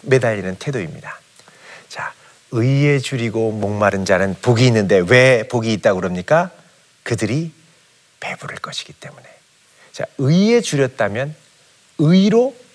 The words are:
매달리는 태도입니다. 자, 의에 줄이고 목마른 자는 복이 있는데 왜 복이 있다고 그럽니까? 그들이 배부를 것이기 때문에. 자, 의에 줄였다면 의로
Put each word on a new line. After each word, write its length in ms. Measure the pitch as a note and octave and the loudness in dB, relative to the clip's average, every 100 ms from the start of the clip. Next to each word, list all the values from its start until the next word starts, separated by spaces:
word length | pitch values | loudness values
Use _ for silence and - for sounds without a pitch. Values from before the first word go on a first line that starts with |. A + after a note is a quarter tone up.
매달리는 540 | - C3 A#2 G#2+ F#2 F#2 | 2 0 2 -2 -6 -8
태도입니다. 600 | - C3 D#2+ D#2 - - _ _ _ _ - - _ | -8 -6 -8 -12 -18 -20 _ _ _ _ -20 -20 _
자, 240 | - - - _ _ _ | -14 -14 -14 _ _ _
의에 480 | A#2+ B2 C#3 D3 C#3 | -2 0 2 2 0
줄이고 520 | B2 C3 A#2 A2 A2+ | -2 -6 -4 -2 -4
목마른 520 | G#2+ G2+ G#2 G#2 G2 | -2 -4 0 0 0
자는 320 | F#2+ F#2 G2 F2 | 0 0 0 -2
복이 240 | B2 A#2 B2+ | 0 4 4
있는데 360 | A2+ G2 G2 F2 | 4 4 2 4
왜 400 | B2+ C3 A#2+ A2 | 4 6 4 0
복이 240 | B2 A2+ | -4 -2
있다고 280 | G#2+ A2 F#2 | 0 0 0
그럽니까? 500 | F#2 F2+ F2+ D#3 F3 - _ _ _ _ | -2 -6 0 0 0 -10 _ _ _ _
그들이 500 | - A2+ G#2 C#3 E3 _ _ _ _ _ _ _ | -8 -4 -2 -4 -6 _ _ _ _ _ _ _
배부를 380 | - - - - | -14 -12 -14 -14
것이기 340 | - - - | -12 -12 -14
때문에. 320 | - - - - _ _ _ _ _ _ | -20 -20 -20 -20 _ _ _ _ _ _
자, 120 | - - - | -10 -10 -2
의에 420 | C3+ E3+ G#3 A#3 | 2 4 4 2
줄였다면 760 | - C#3+ C3 - G#2 G#2+ C#3+ D#3 _ _ _ _ _ - | 0 -2 -2 -2 -4 -4 -8 -10 _ _ _ _ _ -2
의로 560 | D#3 F#3 G3+ A3+ B3+ C#4 - | 4 4 4 2 0 -6 -20